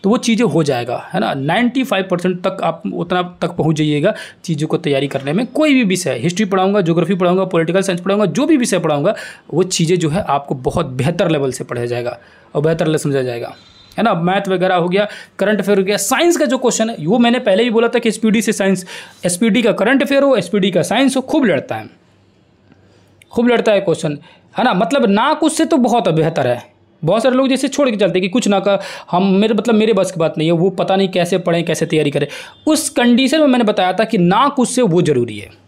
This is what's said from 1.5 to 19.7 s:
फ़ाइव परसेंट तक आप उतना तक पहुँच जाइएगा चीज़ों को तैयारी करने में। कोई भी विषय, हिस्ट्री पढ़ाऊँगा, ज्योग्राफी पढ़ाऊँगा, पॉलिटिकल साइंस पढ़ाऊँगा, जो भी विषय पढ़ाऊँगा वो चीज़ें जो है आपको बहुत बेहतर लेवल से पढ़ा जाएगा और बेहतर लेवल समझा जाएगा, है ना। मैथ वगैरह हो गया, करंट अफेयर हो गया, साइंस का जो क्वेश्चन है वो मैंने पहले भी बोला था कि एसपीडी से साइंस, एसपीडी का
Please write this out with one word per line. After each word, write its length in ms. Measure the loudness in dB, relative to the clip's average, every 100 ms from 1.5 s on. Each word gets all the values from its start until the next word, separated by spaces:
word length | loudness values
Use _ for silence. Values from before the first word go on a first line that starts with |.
| 0 0 0
फ़ाइव 220 | -2 -2 -2
परसेंट 300 | -2 -2 -2
तक 180 | -4 -2
आप 180 | -4 -4 -8
उतना 280 | -6 -4 -2 -4 -6
तक 100 | -6
पहुँच 240 | -2 -2 0
जाइएगा 380 | 0 0 0 -2 -12 -16
चीज़ों 240 | -8 -4 -2
को 100 | -4
तैयारी 300 | -2 -2 -2
करने 260 | -4 -4
में। 120 | -4 -2
कोई 260 | 0 2
भी 100 | 2
विषय, 340 | 2 0 -2 -2
हिस्ट्री 260 | -2 -2 0
पढ़ाऊँगा, 360 | 0 2 0
ज्योग्राफी 340 | 2 0 0 0
पढ़ाऊँगा, 300 | 2 2 0
पॉलिटिकल 360 | 0 0 0
साइंस 200 | 0 -4
पढ़ाऊँगा, 240 | -2 0 0
जो 180 | 0 2
भी 120 | 2
विषय 220 | 2 0
पढ़ाऊँगा 340 | 0 0 0 -2 -10 -20 -6
वो 100 | -2 -2
चीज़ें 320 | 0 0 2
जो 100 | 0
है 140 | -2 -2
आपको 260 | -4 -2 -4
बहुत 280 | -4 -4 -6
बेहतर 360 | -2 -4 0 0
लेवल 200 | 0 -2
से 120 | -6
पढ़ा 220 | -8 -6 -4
जाएगा 320 | -4 -6 -10 -18 -20 -8 -2
और 60 |
बेहतर 240 | 0 0 0
लेवल 120 | 0
समझा 240 | 0 -2
जाएगा, 320 | -2 -6 -10 -14 -20 -20 -16 -4
है 60 |
ना। 100 | -2 0
मैथ 340 | 0 0 0
वगैरह 260 | -2 0 0
हो 140 | 0
गया, 180 | 0 -2 -6 -20 -4
करंट 200 | -2 0
अफेयर 180 | 2 0
हो 60 |
गया, 140 | 2 -2
साइंस 380 | -2 2 2 2
का 80 | 0
जो 120 | 0
क्वेश्चन 320 | 0 0 -4
है 80 | -4
वो 200 | -2 2
मैंने 200 | 2 2
पहले 220 | 2 2
भी 60 | 2
बोला 180 | 2 0
था 120 | 0
कि 100 | -2
एसपीडी 320 | 0 0 0
से 120 | 0
साइंस, 320 | 0 0 0 -4 -16 -18 -6 -4
एसपीडी 360 | 0 0 2
का 100 | 2